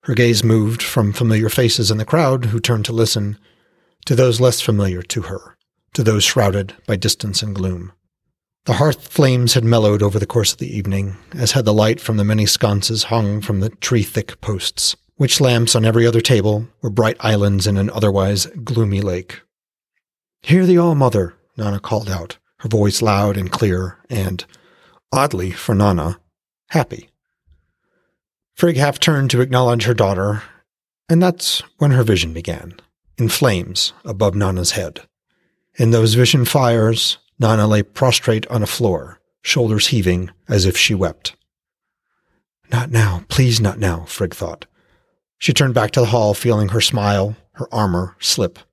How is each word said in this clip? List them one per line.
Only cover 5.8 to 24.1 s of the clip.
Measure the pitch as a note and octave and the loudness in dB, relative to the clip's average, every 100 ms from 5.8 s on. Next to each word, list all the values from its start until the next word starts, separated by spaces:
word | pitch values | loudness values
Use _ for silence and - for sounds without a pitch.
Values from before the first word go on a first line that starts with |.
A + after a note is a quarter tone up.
| _ | _
to | - | -2
those | A2 G#2 | 0 2
shrouded | - - G2+ G2 G2 - - | 0 2 0 0 -6 -12 -6
by | G#2 | -2
distance | G#2 - G#2+ F#2+ | -2 -4 -4 -6
and | G#2+ | -6
gloom. | G2 F#2+ F2+ F#2 _ _ _ _ _ _ _ - | -4 -4 -6 -12 _ _ _ _ _ _ _ -4
The | |
hearth | G2+ D#3 - - | 2 2 0 -4
flames | - C#3 B2+ A#2+ | 2 2 2 2
had | B2+ | 2
mellowed | A2+ A#2 G#2+ G#2 | 2 4 4 2
over | G2+ G#2 | 0 0
the | G2+ | -2
course | A#2+ G2+ | 0 -2
of | - | -4
the | - G#2+ | -8 -6
evening, | G2+ G2 G2 F#2+ - | -4 -4 -4 -10 -14
as | C#3+ A#2 | -4 -2
had | C#3 A2 | 0 2
the | |
light | G#2+ G#2+ A2+ | 2 2 0
from | - A2 | -2 0
the | |
many | G2+ G#2+ G#2 | 2 2 0
sconces | - G#2+ G2+ - A2 | 0 0 0 -2 -4
hung | - A#2 G2+ G#2 | -2 -2 0 -2
from | G2+ G#2 | -2 -2
the | G#2 | -2
tree-thick | - - A#2+ G2 - - - | -6 -2 0 0 -6 -8 -10
posts, | - G2 - - - - _ _ | -8 -6 -6 -4 -4 -6 _ _
witch | C3+ - | 0 2
lamps | C3+ A#2+ A#2 A#2+ | 2 2 2 2
on | A2 | 4
every | A2+ A#2 | 4 4
other | A#2 | 2
table | - A#2+ G2+ G#2+ A#2 _ | 2 2 2 0 -4 _
were | A#2+ | -6
bright | G2+ A2 - | 0 0 0
islands | G#2+ G#2 G2+ G2 F#2+ | 0 2 2 2 0
in | G2 | 0
an | G2 | -2
otherwise | A2+ G#2 G2 F#2+ G2+ - D#3+ | 0 0 2 0 -2 -4 -8
gloomy | A2+ A2+ G#2+ G2 | -4 -2 0 0
lake. | G2 F2+ - - _ _ _ _ _ _ _ _ _ _ | -2 -6 -8 -20 _ _ _ _ _ _ _ _ _ _
"Hear | - F3 F#3 | 2 4 6
the | F3+ | 4
All-Mother," | E3+ D3+ C3 G#2+ F2 _ _ - | 4 2 2 0 -4 _ _ -8
Nanna | G#2 G2+ | -6 -6
called | - G#2+ G#2 | -4 -6 -4
out, | F#2 E2+ - _ _ | -8 -10 -18 _ _
her | A2+ | -2
voice | A2 G2+ - | 2 2 2
loud | A2 G2+ G#2 G2 | 0 2 0 -2
and | F#2 | -4
clear, | - G#2+ F2+ F#2 - | -2 -2 -2 -4 -12
and, | _ | _